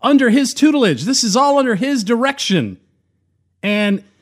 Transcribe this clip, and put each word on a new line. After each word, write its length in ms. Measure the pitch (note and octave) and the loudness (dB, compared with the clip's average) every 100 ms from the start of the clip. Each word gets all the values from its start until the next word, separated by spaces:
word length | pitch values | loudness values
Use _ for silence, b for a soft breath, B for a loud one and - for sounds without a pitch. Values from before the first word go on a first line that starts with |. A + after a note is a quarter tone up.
under 260 | B3+ C#4+ B3+ | 2 2 4
his 240 | B3 C4+ | 2 0
tutelage. 500 | - D4+ D4 G#3+ B2+ | 0 2 2 0 0
This 200 | F3 C4+ | -2 -2
is 120 | A3+ G#3+ | 0 0
all 220 | C#4+ C#4 | 2 2
under 180 | C4 G3 | 0 -2
his 280 | C4 C#4 | -2 -2
direction. 720 | F#3+ A#3 C4+ C#4 - F#3 G#2+ F2+ _ _ _ _ _ _ _ _ | -2 0 -2 -4 -2 -2 -2 -8 _ _ _ _ _ _ _ _
And 400 | G3+ G#3 G#3 G3+ - _ | -4 -2 -2 -4 -6 _